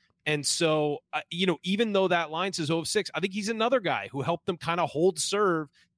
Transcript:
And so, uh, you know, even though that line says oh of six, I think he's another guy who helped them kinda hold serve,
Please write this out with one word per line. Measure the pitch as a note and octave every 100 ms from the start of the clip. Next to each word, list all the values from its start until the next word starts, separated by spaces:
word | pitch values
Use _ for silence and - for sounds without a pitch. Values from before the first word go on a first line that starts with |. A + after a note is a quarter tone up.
| _ _
And | - D3+ C3+
so, | - E3 D#3 D3+ C#3+ -
uh, | D3+ -
you | E3+ F#3
know, | D#3+
even | F3+ G3+ A#3
though | G3 F#3+
that | E3+ D#3
line | D#3+ F#3+
says | F3 D3+
oh | E3
of | D3+
six, | G#3 -
I | D#3+
think | G3
he's | G3 G#3
another | A3+ A3+ C4
guy | F3 A#2+ G2
who | C#3
helped | C3 E3+ -
them | F3+
kinda | E3 F3 D#3
hold | C#3+ F3+ E3
serve, | - G3+ G3+ E3 D3 _ _